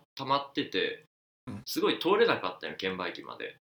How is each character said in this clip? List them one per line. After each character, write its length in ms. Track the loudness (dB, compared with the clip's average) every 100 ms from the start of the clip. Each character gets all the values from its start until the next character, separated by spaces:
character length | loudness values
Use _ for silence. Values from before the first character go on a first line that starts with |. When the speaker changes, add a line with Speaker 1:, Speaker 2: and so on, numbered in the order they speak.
| _ -8
Speaker 1:
溜 100 | 0
ま 180 | 0
っ 80 | 0
て 120 | -4 -2
て、 400 | 0 0 -2 -12 _ _ _ -10
Speaker 2:
う 60 |
ん。 100 | -10 -6
Speaker 1:
す 120 | 0
ご 100 | 2
い 80 | 2
通 180 | 4 6
れ 80 | 6
な 140 | 4
か 100 | -2
っ 100 | -6
た 80 | -8
よ、 80 | -4
券 220 | -4 -2
売 160 | -4
機 80 | -6
ま 160 | -12 -10
で。 200 | -12 -14